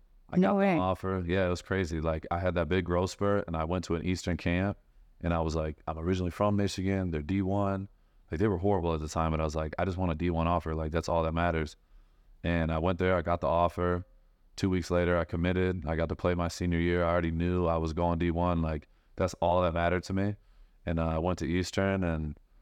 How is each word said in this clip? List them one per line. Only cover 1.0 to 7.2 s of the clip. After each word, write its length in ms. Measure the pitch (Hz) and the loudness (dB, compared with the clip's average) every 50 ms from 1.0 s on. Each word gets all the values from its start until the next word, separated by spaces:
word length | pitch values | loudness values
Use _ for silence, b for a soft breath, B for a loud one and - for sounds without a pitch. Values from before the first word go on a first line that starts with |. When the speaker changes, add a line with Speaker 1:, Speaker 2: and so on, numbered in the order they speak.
| - 95 95 92 87 | -2 -2 -2 -2 0
Speaker 1:
Yeah, 200 | 85 87 98 95 | 0 2 2 2
it 40 | 90 | 2
was 100 | 90 - | 0 -2
crazy. 380 | - - 95 95 92 76 82 78 | -2 -2 -2 0 0 0 -2 -2
Like, 260 | 78 80 80 78 - - | 0 -2 -2 -2 -2 -4
I 80 | 87 87 | -2 -2
had 160 | 95 92 85 | 0 0 0
that 140 | 87 85 76 | 0 0 2
big 180 | 90 95 87 | 2 0 2
growth 240 | 85 87 87 92 90 | 2 2 2 2 0
spurt, 340 | - - 101 101 101 101 - | 0 0 0 2 2 2 0
and 100 | - 82 | -2 -2
I 80 | 80 80 | -2 -2
went 200 | 80 87 92 82 | -2 -2 -2 -2
to 100 | - 87 | -2 -2
an 100 | 80 - | -2 0
Eastern 320 | 90 90 82 - 90 87 82 | -2 -2 -2 -2 -2 -2 0
camp, 400 | - 87 87 90 95 101 98 - _ _ _ - - - - - | 0 0 0 2 0 -2 -2 -6 _ _ _ -20 -20 -20 -10 -4
and 140 | 82 85 85 | -2 0 0
I 60 | 82 | 0
was 140 | 80 80 76 | 0 0 0
like, 220 | 80 78 78 76 - - | -2 -2 -4 -6 -8 -8
"I'm 120 | - 80 80 | -8 -6 -4
originally 320 | 82 90 92 92 90 87 | -2 0 0 0 0 -2
from 260 | - - 104 104 101 | 0 0 2 2 2
Michigan. 540 | 101 101 95 - - 92 95 98 95 92 87 | 2 0 0 -2 -2 -2 -2 0 0 -2 -2
They're 100 | 80 76 | -2 -4